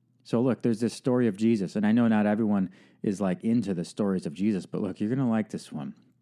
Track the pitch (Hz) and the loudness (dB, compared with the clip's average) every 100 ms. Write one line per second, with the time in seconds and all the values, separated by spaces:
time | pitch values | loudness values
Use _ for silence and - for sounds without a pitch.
0 | _ _ - 120 127 117 123 107 117 - | _ _ -4 0 2 2 0 0 -2 -2
1 | - 123 120 98 110 113 90 107 104 117 | 0 2 2 2 2 2 0 0 2 4
2 | 117 110 104 104 110 104 92 - - _ | 4 4 2 2 2 2 0 -6 -20 _
3 | - 95 98 90 110 120 101 87 82 - | -4 -2 -2 -2 0 0 0 -4 -6 -4
4 | 104 92 85 76 101 98 90 85 101 - | -2 -2 -4 -2 0 0 -4 -6 -6 -4
5 | 107 131 127 113 107 82 - 80 69 - | -2 0 0 0 -2 -8 -10 -10 -10 -14
6 | _ _ | _ _